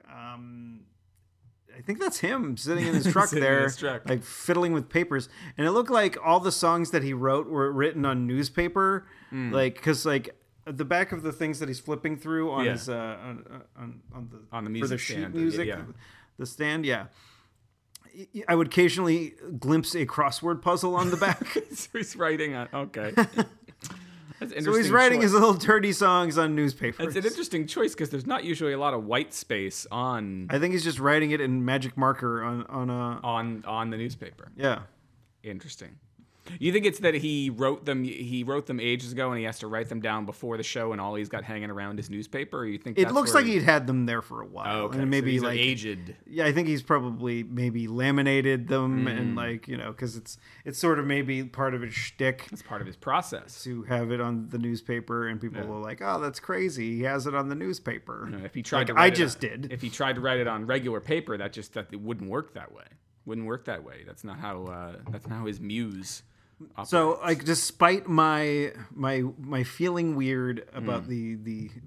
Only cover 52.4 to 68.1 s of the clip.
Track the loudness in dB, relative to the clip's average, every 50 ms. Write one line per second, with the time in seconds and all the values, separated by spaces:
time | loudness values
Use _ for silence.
52.4 | -8 -14 -14 -16 -12 -10 -8 -8 -8 -10 -12 -8 -2 0 0 0 0 -2 -8 -10
53.4 | -10 -14 -18 -14 -10 -8 -8 -8 -4 -2 0 0 0 0 -2 -2 0 -2 -2 -4
54.4 | -4 -4 -4 -4 -2 -2 -2 -4 -4 -4 -4 -4 -4 -4 -4 -4 -2 -4 -4 -6
55.4 | -6 -8 -6 -6 -8 -8 -8 -8 -8 -10 -10 -6 -2 -2 -2 0 -2 -4 -6 -8
56.4 | -6 -4 -2 0 0 -2 -2 -2 -4 -2 -2 -2 0 0 0 -2 -2 0 -2 -2
57.4 | -2 -2 -4 -4 -4 -4 -6 -4 -6 -6 -8 -6 -10 -12 -10 -10 -8 -8 -8 -10
58.4 | -10 -8 -8 -8 -4 0 0 0 2 4 6 8 8 8 8 6 2 2 0 -4
59.4 | -6 -6 -6 -8 -10 -10 -8 -8 -8 -8 -4 -2 -2 -2 -2 0 0 0 0 0
60.4 | 0 -2 -2 -4 -2 -2 -2 -2 0 -2 -4 -4 -2 -2 -2 -2 -2 -4 -6 -6
61.4 | -6 -8 -8 -10 -14 -10 -10 -10 -10 -8 -12 -10 -8 -6 -6 -6 -6 -6 -6 -6
62.4 | -6 -8 -14 -16 -16 -16 -18 -20 -20 -20 -20 _ _ _ _ _ _ -8 -8 -6
63.4 | -6 -6 -8 -8 -6 -8 -8 -8 -10 -14 -18 -18 -18 -18 -18 -16 -14 -14 -12 -10
64.4 | -10 -8 -8 -8 -8 -10 -10 -10 -12 -12 -14 -14 -10 -10 -10 -10 -8 -10 -10 -6
65.4 | -6 -6 -8 -8 -8 -6 -4 -4 -4 -4 -6 -10 -10 -12 -14 -14 -16 _ _ _
66.4 | _ _ _ _ -20 -18 _ -12 -4 2 4 4 4 4 2 0 0 0 0 0
67.4 | 2 0 0 0 0 -2 2 4 6 6 6 4 0 2